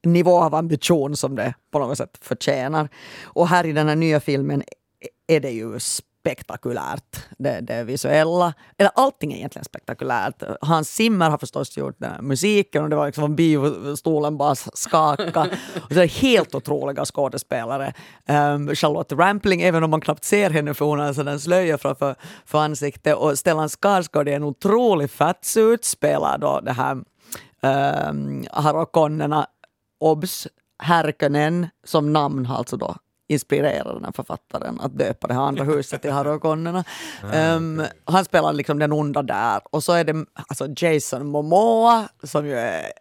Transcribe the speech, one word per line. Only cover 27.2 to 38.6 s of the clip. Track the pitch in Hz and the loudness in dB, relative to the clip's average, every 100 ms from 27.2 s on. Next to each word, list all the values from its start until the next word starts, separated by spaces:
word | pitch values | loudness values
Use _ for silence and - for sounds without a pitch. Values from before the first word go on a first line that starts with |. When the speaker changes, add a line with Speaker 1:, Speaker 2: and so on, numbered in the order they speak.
| _ - - _ | _ -18 -18 _
Speaker 1:
ehm, | 135 139 139 147 147 143 143 139 127 | 0 2 0 0 -2 -4 -6 -8 -6
Harkonnena. | - 151 151 165 170 151 151 147 151 - _ _ _ _ _ | 0 2 2 0 2 2 0 0 -2 -2 _ _ _ _ _
Obs, | 160 156 180 - - _ _ _ | 0 0 -2 -8 -12 _ _ _
Härkönen | 151 170 156 - 147 143 151 175 170 _ | 2 2 2 0 0 2 2 0 -4 _
som | - 160 147 | 0 0 2
namn | 151 143 143 123 | 2 0 -2 -4
har | 123 | -4
alltså | 123 - | -6 -6
då | - - _ _ _ | -6 -10 _ _ _
inspirerat | 147 - 143 143 - - | -4 0 0 0 -2 -6
den | - | -8
här | - | -10
författaren | - - - _ - - 120 | -10 -10 -12 _ -10 -8 -6
att | 135 139 | -8 -2
döpa | - - - | -2 -2 -4
det | |
här | 123 | -2
andra | 139 139 | -2 -2
huset | 139 147 135 - | -2 -2 -2 -6
till | 147 | -4
Harkonnena. | 139 143 151 165 156 165 180 170 - | -2 -2 -2 -2 -2 -4 -4 -6 -12
Speaker 3:
<laughs> | 330 - | -14 -12
Ah, | 101 | -4
Speaker 1:
Ehm, | 151 160 165 165 156 | 0 2 0 -2 -4
Speaker 3:
okej. | 156 - | -6 -8
Speaker 1:
han | - 180 | 0 0
spelar | 185 175 156 | 2 2 2
liksom | 151 | -2